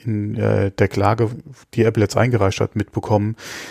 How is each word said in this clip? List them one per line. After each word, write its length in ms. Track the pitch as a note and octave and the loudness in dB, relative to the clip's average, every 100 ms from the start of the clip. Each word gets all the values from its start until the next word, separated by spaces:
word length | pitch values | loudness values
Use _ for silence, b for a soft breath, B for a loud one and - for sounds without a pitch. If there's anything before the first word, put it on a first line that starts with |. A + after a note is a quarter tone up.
in, 320 | A#2 G#2 G#2 A2 | -6 -4 -4 -2
äh, 340 | G#2+ G#2 G2 | 0 2 0
der 180 | - G2+ | 0 0
Klage, 420 | G2+ G2 A2+ A2+ C3 - - _ | 2 0 2 -2 -4 -14 -20 _
die 80 | - | 0
Apple 200 | A2+ A2 | 2 2
jetzt 140 | G2+ G2+ | 0 2
eingereicht 440 | A2+ A#2+ G2 - | 2 2 2 0
hat, 160 | A2 G#2+ | -2 -2
mitbekommen. 600 | - A2+ - G#2+ G#2 A#2 B B B | -4 -6 0 0 0 -4 B B B